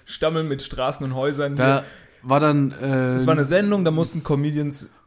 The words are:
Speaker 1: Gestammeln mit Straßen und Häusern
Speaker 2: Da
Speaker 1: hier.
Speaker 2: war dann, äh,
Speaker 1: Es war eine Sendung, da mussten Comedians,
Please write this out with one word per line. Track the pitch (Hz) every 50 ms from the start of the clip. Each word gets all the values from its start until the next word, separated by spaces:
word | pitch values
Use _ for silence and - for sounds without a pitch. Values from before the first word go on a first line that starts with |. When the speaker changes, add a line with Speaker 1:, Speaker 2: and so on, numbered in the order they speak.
| _
Speaker 1:
Gestammeln | - - - 156 156 160 160 160 156
mit | 139 135
Straßen | - - - - 127 131 143 - 143
und | 131 127
Häusern | 131 131 147 147 139 147 143 143
Speaker 2:
Da | 143 127 135 139 135
Speaker 1:
hier. | - - - - - - _ _ -
Speaker 2:
war | 127 135 143
dann, | 151 151 147 147 139 135 135
äh, | - 123 135 135 131 127 127 127
Speaker 1:
Es | 127 127
war | 151 160
eine | 151 143
Sendung, | 135 170 185 208 202 208 202 180
da | 165 156
mussten | 160 165 - - 165 147
Comedians, | - 151 139 143 151 147 147 147 147 143 - - - _ _ _